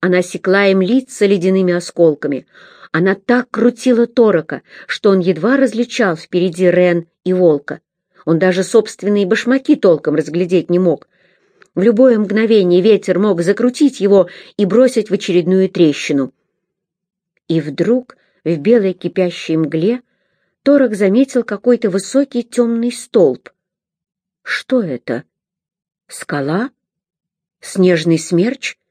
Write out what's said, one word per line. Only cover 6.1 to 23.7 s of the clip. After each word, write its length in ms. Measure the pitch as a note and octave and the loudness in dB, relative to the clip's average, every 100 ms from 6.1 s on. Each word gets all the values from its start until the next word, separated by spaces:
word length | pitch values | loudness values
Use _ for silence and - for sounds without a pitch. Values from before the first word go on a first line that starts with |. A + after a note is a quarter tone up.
| D#3+ | -2
впереди 540 | - F3+ F#3 E3 F3+ | -4 -2 -2 0 0
Рен 360 | E3+ F3+ F3 E3 _ | 2 2 0 -4 _
и 80 | - | -4
волка. 480 | F#3 F3+ D3 - - _ _ _ _ | 0 2 2 -4 -16 _ _ _ _
Он 140 | - E3 | -2 0
даже 240 | F#3 F3+ | 2 0
собственные 640 | F#3+ A3+ G#3+ - F#3+ G#3 G3 | 2 0 0 -6 -4 -2 0
башмаки 500 | A3 - C4 C4+ D4+ | -2 0 -2 0 2
толком 380 | G3 D#3+ - | 2 2 0
разглядеть 560 | D#3 D#3 E3 F3+ F3+ D3+ | -4 -4 -4 -2 -2 0
не 80 | F3 | 0
мог. 300 | F#3 D3 _ _ _ _ _ _ _ | 0 -2 _ _ _ _ _ _ _
В 80 | - | -2
любое 360 | G3 G#3+ C4 A3+ | 0 4 4 4
мгновение 600 | G3+ G3 A3 A3 F3+ F3 | 0 -2 2 2 4 2
ветер 380 | F#3 G#3 G3+ F3 | 4 2 0 -2
мог 240 | G#3 F3 | 0 0
закрутить 580 | F3 G3 B3 B3 D4 - | -2 0 -2 2 0 0
его 280 | F#3+ G3 F3+ - - - | 2 2 2 -4 -20 -4
и 80 | |
бросить 460 | G3+ G#3+ B3+ B3 G#3+ | 0 4 2 2 -2
в 40 | |
очередную 540 | G3 - F3+ E3 F#3+ F#3+ | -4 0 0 2 0 0
трещину. 640 | - E3 C#3+ - C#3+ C3 _ _ _ _ _ _ _ _ _ _ _ _ | 2 0 0 -4 -4 -4 _ _ _ _ _ _ _ _ _ _ _ _
И 120 | E3 | -4
вдруг 560 | D3+ C#3 E3+ B3 B3+ - _ _ | -4 -4 0 0 -2 -20 _ _
в 120 | - E3 | -6 -4
белой 360 | D3 A#3 F#3+ | 2 2 2
кипящей 640 | F#3 F3 E3+ F3+ E3+ - D#3+ | -4 -8 -2 -4 -4 -4 -2
мгле 440 | D#3+ D#3+ F3 B3 _ _ _ _ _ _ | -2 -2 -2 -4 _ _ _ _ _ _
Торок 300 | - C#4+ B3+ | 2 2 2
заметил 500 | G#3 G3+ G#3 C4+ B3+ | 0 0 2 0 -2
какой-то 460 | A#3 G3+ - A#3+ A3+ | -4 -6 0 0 0
высокий 520 | F#3 - C4+ C#4 A#3+ | -4 -2 -2 -2 -4
тёмный 480 | A#3 - A#3 A#3 A#3 | -6 -2 -2 -2 -4
столб. 600 | A#3+ - A#3 E3 B2+ - _ _ | -8 -4 2 2 0 -12 _ _